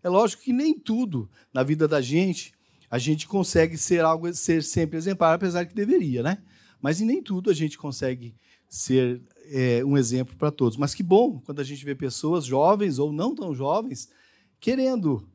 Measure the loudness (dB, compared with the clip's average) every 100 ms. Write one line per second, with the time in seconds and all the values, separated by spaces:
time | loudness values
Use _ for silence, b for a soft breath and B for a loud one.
0 | 2 4 2 0 -2 0 2 0 -2 -2
1 | -2 -4 -8 b b -2 0 2 2 2
2 | 2 0 0 -2 -10 _ b b b -4
3 | -2 -2 -2 -2 2 4 2 0 0 2
4 | 4 2 -2 -4 0 0 0 -2 -2 -2
5 | -4 2 4 4 0 -2 -4 -4 2 2
6 | 2 -2 -2 -4 b b b b -2 0
7 | 0 0 -2 -2 0 0 -2 -4 -10 -4
8 | -4 -6 -12 -20 b b b -10 2 2
9 | 2 -2 -12 _ -8 -2 2 2 4 2
10 | 2 0 -4 -4 -4 0 0 0 -4 -4
11 | 4 4 4 -2 -12 -8 -8 -10 -10 -6
12 | -6 -4 -2 -2 0 2 4 4 0 0
13 | -2 -2 -4 -4 -8 -4 -2 -2 -4 -12
14 | -14 b b b b _ -2 0 0 0
15 | -2 -2 -6